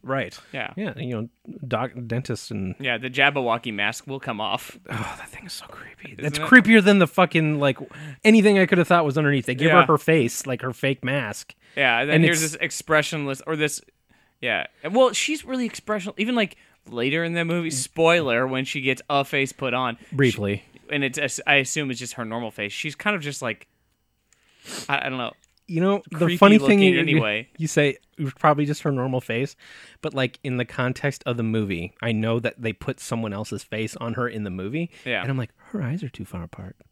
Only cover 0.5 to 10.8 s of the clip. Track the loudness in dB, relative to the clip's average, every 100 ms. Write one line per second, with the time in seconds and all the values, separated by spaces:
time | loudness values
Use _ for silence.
0.5 | -10 -10 -8 -8 -8 -8 -6 -8 _ -20
1.5 | -16 -4 -4 -4 -8 -6 -6 -4 -8 -8
2.5 | -6 -6 -4 -4 -4 -4 0 0 2 0
3.5 | -2 -4 -4 -4 -4 -10 -12 -8 -8 -6
4.5 | -6 -8 -20 -12 -10 -8 -12 -16 -18 -16
5.5 | -16 -18 -20 -20 -20 -20 -8 -6 -4 8
6.5 | 8 10 6 8 6 4 4 2 2 0
7.5 | 2 0 0 -8 -16 -18 0 6 6 6
8.5 | 4 4 4 4 4 4 2 2 0 -2
9.5 | 0 6 6 6 4 4 2 2 -2 -6
10.5 | -6 -6 -4